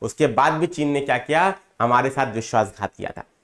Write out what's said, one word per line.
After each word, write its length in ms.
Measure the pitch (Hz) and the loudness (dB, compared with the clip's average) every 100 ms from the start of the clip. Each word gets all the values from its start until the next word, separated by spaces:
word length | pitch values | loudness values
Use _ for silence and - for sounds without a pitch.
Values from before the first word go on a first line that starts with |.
उसके 240 | 113 - 147 | -10 0 0
बाद 240 | 123 147 | 4 2
भी 120 | 156 170 | 2 -2
चीन 200 | - 147 | -2 0
ने 120 | 143 | 0
क्या 180 | 135 123 | 0 -2
किया, 360 | - 156 190 196 _ _ | 0 2 2 -2 _ _
हमारे 300 | 120 123 131 | 2 2 2
साथ 240 | 131 131 | 0 -2
विश्वासघात 580 | 110 - 117 107 - 101 | -4 0 0 0 -4 -10
किया 180 | - 95 | -8 -12
था, 140 | - - _ | -12 -18 _